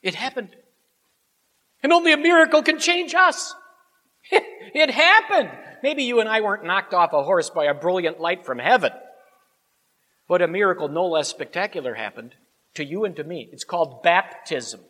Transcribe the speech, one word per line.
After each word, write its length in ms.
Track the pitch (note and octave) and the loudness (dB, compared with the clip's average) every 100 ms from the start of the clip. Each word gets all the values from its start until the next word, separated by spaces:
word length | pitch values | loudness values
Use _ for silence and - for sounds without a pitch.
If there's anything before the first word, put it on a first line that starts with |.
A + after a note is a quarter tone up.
It 140 | F#3 | -8
happened. 400 | F3 G3+ B3+ A3 _ _ _ _ _ _ _ _ _ _ _ _ _ | -8 -8 -8 -12 _ _ _ _ _ _ _ _ _ _ _ _ _
And 100 | C#4 | 2
only 200 | E4+ E4+ | 4 4
a 40 | D4+ | 4
miracle 460 | D#4+ F4 D#4+ D#4 | 4 6 6 4
can 160 | D#4 D#4 | 2 -2
change 380 | E4 F4 E4+ E4+ | 0 -2 0 4
us. 360 | F#4 - - - _ _ _ _ _ _ _ | 4 2 -10 -16 _ _ _ _ _ _ _
<laughs> 120 | - - - - | 0 0 -18 -10
It 160 | D4 D4+ | -2 0
happened. 600 | A#3+ E4 G#4+ G#4+ G4 G#3 - - - | 2 4 4 4 -2 -2 -8 -20 -6
Maybe 200 | C4+ D4+ | -4 -4
you 180 | B3+ A#3+ | 0 0
and 80 | A3 | 2
I 120 | A3 | 0
weren't 240 | G#3+ G#3 | -2 -4
knocked 280 | E3+ F#3+ F#3 | -2 -4 0
off 200 | F3+ E3+ | 0 2
a 100 | D3+ | 2
horse 260 | C#3 F#3 D#3+ | 2 0 0
by 180 | E3 D3 | -2 -2
a 60 | |
brilliant 480 | C#3+ E3 F#3 E3 D#3+ | 0 -2 0 -2 -4
light 240 | E3 F3+ | -4 -6
from 140 | - B2 | -6 -4
heaven. 320 | C3+ B3 D3 - - - _ _ _ _ _ _ _ _ _ _ _ | 2 2 0 -6 -20 -20 _ _ _ _ _ _ _ _ _ _ _
But 140 | F3 | 0
a 60 | F3 | 0
miracle 400 | F3+ G3+ F3+ D3+ | 0 -2 0 -4
no 180 | D#3 F#3 | -4 -2
less 220 | D#3+ D3 | -2 -4
spectacular 680 | - C#3+ F3 G3+ F#3 B2+ | -8 -10 -6 -6 -6 -8
happened 400 | A2 G#2+ - A#2 _ _ _ _ | -8 -10 -10 -20 _ _ _ _
to 100 | - | -12
you 200 | C#3+ F3+ | -10 -6
and 120 | G#3+ D#3 | -6 -6
to 80 | |
me. 240 | D3+ E3+ A#2 | -12 -12 -14
It's 120 | C3 | -18
called 380 | - F3 D#3+ B2 | -8 -4 -4 0
baptism. 760 | F3 F3 G3 - - C#3+ A#2 G#2 _ | 2 2 0 -12 -8 -8 -8 -16 _